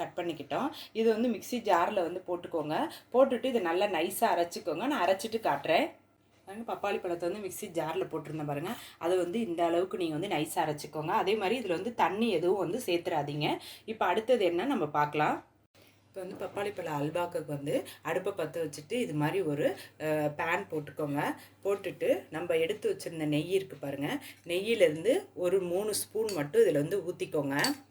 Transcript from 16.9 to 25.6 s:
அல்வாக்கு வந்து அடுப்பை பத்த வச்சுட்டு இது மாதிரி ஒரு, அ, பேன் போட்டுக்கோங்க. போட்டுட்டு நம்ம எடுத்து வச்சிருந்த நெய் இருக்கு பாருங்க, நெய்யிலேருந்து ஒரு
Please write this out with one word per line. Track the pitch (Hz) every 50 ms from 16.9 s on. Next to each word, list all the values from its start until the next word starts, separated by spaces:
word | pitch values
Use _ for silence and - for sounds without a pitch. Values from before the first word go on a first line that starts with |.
| 151 143
அல்வாக்கு | 143 156 160 175 175 170 - 165 151 151 147
வந்து | 139 139 147 196 294 - - - - - 151
அடுப்பை | 170 180 185 202 - -
பத்த | - 185 - 170 165
வச்சுட்டு | 147 147 - 147 - - 247 233
இது | 165 151 151 147
மாதிரி | 156 160 196 180 151
ஒரு, | 143 143 160 302 392 - - - - - 151
அ, | 156 151 151 147 147 147 -
பேன் | 170 165 175 196 196 -
போட்டுக்கோங்க. | 160 156 147 - - - 156 143 143 143 175 247 - - - - - - -
போட்டுட்டு | 196 202 196 - 180 147 - - 226 277 - - - 156
நம்ம | 156 175 170 170 160 165
எடுத்து | 160 147 - - 220 190
வச்சிருந்த | - - 175 165 160 156 151 147
நெய் | 147 160 175 190 190
இருக்கு | 190 - - - -
பாருங்க, | 139 143 - - 165 247 285 - - - - - 170
நெய்யிலேருந்து | 175 185 196 220 233 214 180 160 151 160 165 214 285 392 403 - - - 180 175
ஒரு | 185 196